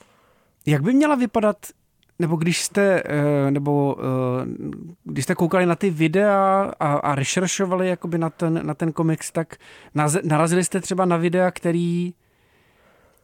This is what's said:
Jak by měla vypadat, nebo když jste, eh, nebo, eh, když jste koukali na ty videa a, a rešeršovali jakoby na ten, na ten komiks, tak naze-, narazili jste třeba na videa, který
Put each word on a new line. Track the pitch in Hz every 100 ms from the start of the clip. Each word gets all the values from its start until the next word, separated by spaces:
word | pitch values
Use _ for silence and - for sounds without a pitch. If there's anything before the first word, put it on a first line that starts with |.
| _ _ _ _ _ _ 147
Jak | 147
by | 180
měla | 269 302 269
vypadat, | 240 226 208 202 - - _ _ _ -
nebo | 165 160
když | 170 -
jste, | - 202 196 175 -
eh, | 147 147 143 139
nebo, | 143 143 143 139 -
eh, | 131 131 127 127 127 - 147 - 165 -
když | 160 143
jste | 135 180
koukali | 165 185 175
na | 165
ty | 196
videa | 156 160 185 208 196 196 190 202 -
a, | 151
a | 143 - 139
rešeršovali | 135 185 185 - 185 185 185
jakoby | 175 175 165
na | 160
ten, | - 165 160 151
na |
ten | 147 165
komiks, | 160 160 156 -
tak | 170 156 - - - - 143
naze-, | 151 185
narazili | 165 151 165 180
jste | 170 190
třeba | - 185 180
na | 170
videa, | 170 180 180
který | - 175 170 175 175 175 - _ _ _ _ _ _ _ _ _ _